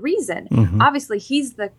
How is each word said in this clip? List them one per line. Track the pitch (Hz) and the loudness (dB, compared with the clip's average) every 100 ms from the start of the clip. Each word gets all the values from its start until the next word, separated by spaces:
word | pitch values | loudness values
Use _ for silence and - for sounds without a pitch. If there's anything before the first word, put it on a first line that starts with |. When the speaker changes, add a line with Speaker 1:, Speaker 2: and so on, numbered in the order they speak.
Speaker 1:
reason. | 247 403 269 165 - | -4 -2 -2 -6 0
Speaker 2:
Mm-hmm. | 120 101 98 | 2 4 4
Speaker 1:
Obviously, | 254 285 277 208 | 4 2 -4 -6
he's | - 285 269 | -2 -2 -2
the | - 202 | -6 -10